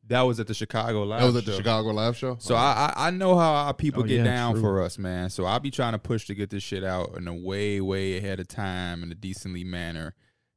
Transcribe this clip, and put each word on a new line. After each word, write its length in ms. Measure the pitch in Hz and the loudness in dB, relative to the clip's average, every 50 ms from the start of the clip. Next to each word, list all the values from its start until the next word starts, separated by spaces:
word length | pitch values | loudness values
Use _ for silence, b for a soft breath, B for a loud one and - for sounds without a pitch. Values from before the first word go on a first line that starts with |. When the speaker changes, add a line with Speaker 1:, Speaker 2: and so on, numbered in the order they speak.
| _ | _
Speaker 1:
That 160 | 110 120 123 | 2 4 4
was 180 | 127 127 120 117 | 4 4 4 0
at 60 | 110 | -2
the 80 | - 110 | -4 -2
Chicago 480 | - 110 - - 113 110 117 113 107 | -4 -4 -2 -2 -2 0 2 0 0
Live 180 | 104 101 107 117 | 0 0 2 4
Speaker 2:
That 60 | 127 | 4
was 100 | 127 120 | 4 4
at 80 | 120 107 | 4 0
the 60 | 104 | 0
Speaker 1:
Show. 60 | 101 95 | -4 0
Speaker 2:
Chicago 320 | 95 117 113 110 110 110 | 2 2 2 2 2 0
Live 260 | 107 107 110 117 120 | 0 2 0 0 0
Show? 200 | 117 - 131 123 117 | -2 -4 -6 -6 -6
Speaker 1:
So 140 | - - 123 | -2 2 4
Speaker 2:
Oh. 40 | 113 | 4
Speaker 1:
I, 360 | 123 143 123 107 143 147 - | 6 4 4 4 2 0 0
I, 120 | - 139 165 | 0 0 0
I 20 | |
know 260 | 180 185 190 185 185 | 0 2 4 6 6
how 160 | 175 165 160 | 8 8 6
our 220 | 151 143 147 143 139 | 4 4 2 0 -2
people 300 | - - 151 135 - 120 | 0 0 0 2 2 0
Speaker 3:
Oh, 20 | |
Speaker 1:
get 120 | 110 127 117 | 2 2 4
Speaker 3:
yeah, 60 | 117 | 4
Speaker 1:
down 280 | 120 123 123 120 120 110 | 4 2 2 2 2 2
Speaker 3:
true. 80 | 110 | 2
Speaker 1:
for 200 | 110 104 95 95 | 2 4 4 2
us, 140 | 90 87 - | 0 0 -4
man. 320 | - 98 90 90 90 90 92 | -6 -6 -4 -4 -2 -4 -4
So 160 | - - 90 | -4 -2 -2
I'll 160 | 90 104 123 | 0 0 0
be 100 | 143 139 | -2 -2
trying 220 | 131 - 131 117 | -2 -2 -2 0
to 60 | 113 107 | -2 -4
push 280 | - - 120 110 - - | -2 -2 -4 -4 -2 -6
to 60 | 101 | -6
get 140 | 98 104 101 | -6 -6 -6
this 140 | - 98 | -6 -8
shit 200 | - - 101 95 | -6 -6 -6 -4
out 320 | 95 92 92 92 90 - 85 90 | -4 -2 -2 -2 -4 -4 -6 -8
in 100 | 90 87 | -8 -8
a 60 | 85 | -8
way, 480 | 85 87 92 95 101 104 104 101 98 | -8 -6 -4 -4 -2 -2 -2 0 -2
way 340 | 95 95 95 95 95 95 95 | 0 -2 -2 -2 -2 -2 -4
ahead 240 | 92 101 98 95 95 | -4 -4 -6 -6 -6
of 80 | 87 - | -8 -10
time 540 | - - 104 95 92 92 92 87 87 85 | -8 -8 -6 -6 -4 -6 -6 -6 -6 -8
in 100 | 87 85 | -8 -10
a 20 | 82 | -12
decently 500 | 80 107 95 92 - - 95 90 90 87 | -10 -10 -10 -10 -8 -8 -8 -8 -8 -8
manner 500 | 90 87 87 85 82 82 80 80 80 - _ _ _ _ _ _ _ _ | -8 -8 -6 -6 -6 -8 -8 -8 -10 -12 _ _ _ _ _ _ _ _